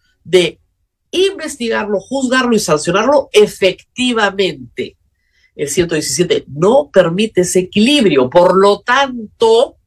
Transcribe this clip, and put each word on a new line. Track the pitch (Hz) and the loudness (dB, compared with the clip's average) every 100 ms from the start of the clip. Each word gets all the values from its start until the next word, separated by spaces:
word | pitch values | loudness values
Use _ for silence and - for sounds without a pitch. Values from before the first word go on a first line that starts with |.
| _ _ | _ _
de | - 180 170 - _ _ _ _ _ | 0 2 2 -4 _ _ _ _ _
investigarlo, | 330 392 302 311 294 233 220 208 202 | -2 -2 -4 -12 -8 -6 -4 -4 -6
juzgarlo | - 262 254 262 247 | -6 -6 -2 0 0
y | 220 | 0
sancionarlo | - 151 - 180 240 294 - | 0 -2 -2 -2 0 0 2
efectivamente. | 208 208 - 190 180 _ - 247 226 202 190 185 143 120 - - - _ _ _ _ _ | 2 2 2 -2 -2 _ -6 -4 -2 -2 -2 -4 -6 -12 -12 -12 -14 _ _ _ _ _
El | - 147 | -10 -6
ciento | - 165 | -2 -2
diecisiete | 156 151 - 175 - - | -2 -4 -2 -2 -2 -6
no | 139 180 262 285 | -2 2 2 2
permite | 190 170 175 214 - | 2 2 0 -2 -2
ese | 180 185 | -2 -2
equilibrio, | 180 208 220 294 202 151 127 | -2 0 2 2 2 2 2
por | 175 185 | 4 4
lo | 185 202 202 | 4 2 2
tanto | - 254 277 247 214 - 226 226 320 - | 0 -2 -2 -4 -12 -2 2 2 0 -4